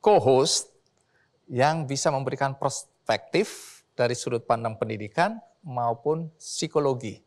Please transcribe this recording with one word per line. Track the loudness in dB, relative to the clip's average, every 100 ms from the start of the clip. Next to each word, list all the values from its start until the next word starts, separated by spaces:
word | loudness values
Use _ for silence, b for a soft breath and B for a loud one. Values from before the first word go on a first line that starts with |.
co-host | 6 6 6 4 4 0 -4 _ _ _ _ _ _ _ _
yang | 2 2 2 -4
bisa | -2 0
memberikan | 0 -4 -2 -4 -2
perspektif | -4 -4 -14 _ -4 -4 0 0 0 -6 -18 -20 _
dari | -2 -2 -2
sudut | -4 -6
pandang | 0 0 0
pendidikan | -6 -6 -6 -6 0 0 -2 -16 _
maupun | -10 -4 -4 -2 -2 -4 -4 _
psikologi. | -14 -8 -4 0 0 -2 -6 -12